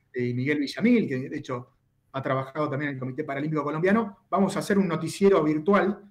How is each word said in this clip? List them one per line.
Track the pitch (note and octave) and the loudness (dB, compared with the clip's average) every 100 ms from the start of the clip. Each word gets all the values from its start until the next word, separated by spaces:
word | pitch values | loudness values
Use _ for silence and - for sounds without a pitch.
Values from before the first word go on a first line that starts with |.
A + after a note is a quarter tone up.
| _ | _
eh, | B2+ B2 | -6 -4
y | |
Miguel | B2 C3+ D3 | -2 -2 -2
Villamil, | C#3 C3+ A3 A#3 C3+ | -2 0 2 4 2
que | B2+ C#3+ | -4 -6
de | D#3 | -10
hecho | - B2 - _ _ _ _ | -8 -10 -10 _ _ _ _
ha | C3+ | -8
trabajado | C#3 C3+ C3+ D#3 D3 | -2 -4 -4 -4 -4
también | C#3 D3 | -2 -6
en | C3 | -6
el | |
Comité | B2+ B2+ | -8 -6
Paralímpico | D3+ C#3 D#3 D#3 | -6 -6 -4 -4
Colombiano. | C#3+ D#3 F#3 A3+ A3 - _ | -2 0 2 2 0 -8 _
Vamos | F#3 F#3+ D#3+ | 0 0 0
a | |
hacer | D#3 G3 | 0 2
un | F3 | 2
noticiero | D#3 D#3+ - G3 F3+ | 0 -4 2 6 6
virtual, | D3+ D3+ D3+ G3+ F#3 - - | 4 0 2 4 2 -2 -10